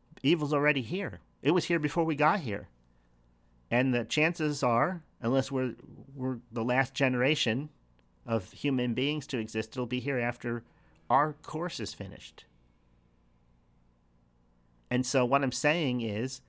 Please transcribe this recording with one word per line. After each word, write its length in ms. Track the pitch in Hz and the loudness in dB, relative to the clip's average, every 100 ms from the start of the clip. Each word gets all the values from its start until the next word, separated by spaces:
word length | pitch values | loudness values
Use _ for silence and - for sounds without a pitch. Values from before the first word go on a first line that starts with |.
| _ - | _ -2
evil's 320 | 135 165 147 147 | 2 2 2 2
already 260 | 147 143 | 2 2
here. 400 | 110 185 165 87 - _ | -2 -6 -6 -10 -16 _
It 80 | 139 | 2
was 160 | 175 - | 2 2
here 120 | 170 | 0
before 260 | 151 170 160 | 2 0 0
we 100 | 143 | 2
got 260 | 151 196 | 2 2
here. 280 | 135 98 - _ _ _ _ _ _ _ _ _ _ | -2 -6 -8 _ _ _ _ _ _ _ _ _ _
And 220 | 120 131 | 0 2
the 120 | 120 110 | 0 0
chances 580 | - 160 170 151 143 | 0 0 0 -2 0
are, 400 | 127 117 156 175 - _ | 2 2 2 -2 -10 _
unless 320 | 117 135 131 | 0 0 0
we're, 220 | 135 127 - - - - 135 | -2 -4 -6 -14 -20 -18 -8
we're 240 | 131 120 - | -6 -6 -6
the 140 | 113 117 | -4 0
last 300 | 127 131 - | 2 2 2
generation 760 | 135 127 131 156 120 117 151 - _ _ _ _ 120 | 2 4 2 2 2 0 -4 -12 _ _ _ _ -4
of 260 | 113 - | -2 -2
human 420 | - 143 131 123 117 | -4 0 0 0 0
beings 320 | 139 151 - | 0 -2 -4
to 120 | 123 | -4
exist, 360 | 110 110 - 131 | -2 -4 -4 -4
it'll 120 | 123 | -4
be 140 | 127 | -2
here 180 | 123 131 | -2 -2
after 460 | 120 - 123 117 - _ _ _ _ | -2 -4 -6 -6 -8 _ _ _ _
our 240 | 127 151 143 | 4 4 -2
course 440 | - 156 170 - | -10 -6 -6 -6
is 140 | 107 | -8
finished. 540 | - 95 - - - - _ _ _ _ _ _ _ _ _ _ _ _ _ _ _ _ _ _ _ _ _ _ _ _ | -8 -12 -12 -18 -20 -20 _ _ _ _ _ _ _ _ _ _ _ _ _ _ _ _ _ _ _ _ _ _ _ _
And 140 | 123 127 | -2 0
so 200 | 135 123 | 2 2
what 180 | 139 | 2
I'm 100 | 135 | 2
saying 480 | - 147 170 147 123 | 0 2 2 0 0
is, 400 | 113 104 131 - | -2 -2 -4 -6